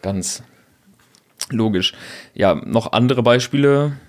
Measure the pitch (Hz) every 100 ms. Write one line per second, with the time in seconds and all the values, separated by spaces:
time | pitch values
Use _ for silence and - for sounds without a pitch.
0 | 95 98 87 - - _ _ _ _ _
1 | _ _ _ _ - 117 110 95 - -
2 | - - - - 98 80 - 113 - 110
3 | 123 131 120 123 127 139 143 139 147 139